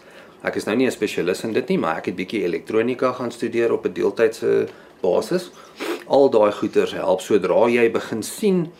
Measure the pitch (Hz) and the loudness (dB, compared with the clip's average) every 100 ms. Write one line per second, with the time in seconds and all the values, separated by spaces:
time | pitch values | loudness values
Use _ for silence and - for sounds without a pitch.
0 | - - - - - - - 117 123 - | -20 -20 -20 -10 -6 -4 -2 0 0 0
1 | 104 - 85 95 117 113 - 190 82 82 | -4 -2 -2 -2 -4 -4 -2 -2 -2 -4
2 | - 90 95 110 90 82 - 110 117 123 | -4 -6 -4 -4 -2 -4 -2 0 0 0
3 | 127 123 120 - 113 113 117 110 101 - | -2 -2 -6 -6 -4 0 0 0 -2 -2
4 | 101 107 113 - 113 113 104 - - - | -2 2 0 0 0 0 -2 -8 -20 -4
5 | 110 - - 180 - - - - - - | 0 0 0 -4 -6 -18 -20 -12 -8 -8
6 | - 135 135 113 104 - 104 104 110 95 | 0 4 6 6 4 2 -2 0 0 0
7 | 87 92 - 104 90 87 120 120 113 101 | 0 0 2 2 4 4 4 4 2 2
8 | - 113 - - 208 185 156 | -4 -8 -8 -2 2 2 0